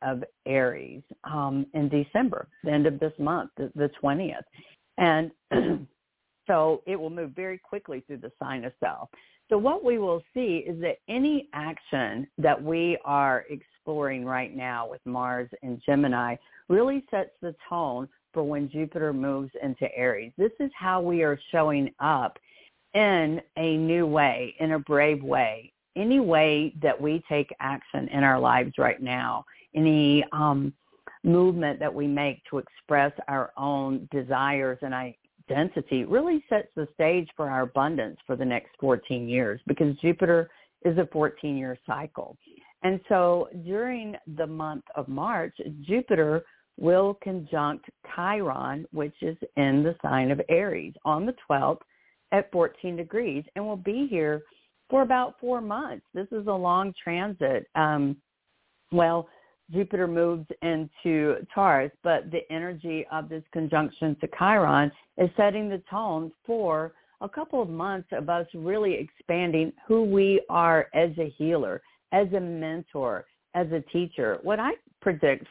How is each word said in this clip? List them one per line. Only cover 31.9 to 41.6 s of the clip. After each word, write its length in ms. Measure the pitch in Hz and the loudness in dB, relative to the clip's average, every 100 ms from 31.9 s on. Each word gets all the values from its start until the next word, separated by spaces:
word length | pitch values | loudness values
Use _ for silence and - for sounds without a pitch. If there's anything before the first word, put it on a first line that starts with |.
we 140 | 143 143 | -2 -2
make 340 | 143 143 127 - | 0 -2 -4 -8
to 80 | 139 | -8
express 540 | - - - 147 143 - - | -8 -12 0 2 2 0 -4
our 240 | 139 123 - | -2 -4 -4
own 500 | 139 139 135 135 - | -2 -2 -2 -4 -4
desires 680 | 143 127 135 135 139 135 127 | -6 -2 0 2 0 -2 -4
and 120 | 139 | -6
identity 1120 | 127 127 117 _ _ - 139 180 - - 131 113 | -6 -8 -14 _ _ -4 0 0 -2 -2 -2 2
really 380 | 226 330 311 - | 0 2 -2 0
sets 200 | 214 - - | -2 -2 -8
the 120 | 151 | -8
stage 340 | - 160 180 160 - | 0 2 2 -2 -6
for 140 | 147 | -2
our 120 | 131 | -2
abundance 540 | 127 131 147 156 110 - - | 0 2 2 0 -4 -8 -8
for 100 | 127 | -4
the 100 | 127 | -2
next 240 | 120 - - | -2 -6 -4
fourteen 480 | 139 120 - 123 120 | 0 0 0 -6 -2
years, 320 | 123 113 107 - | -2 -2 -4 -4
because 280 | 143 151 139 | 0 0 2
Jupiter 520 | 165 165 175 170 170 - _ _ | 0 2 4 4 2 -8 _ _
is 140 | 175 165 | 0 0
a 80 | 165 | 0
fourteen-year 640 | 156 151 - 151 139 | 0 -2 -2 -6 -4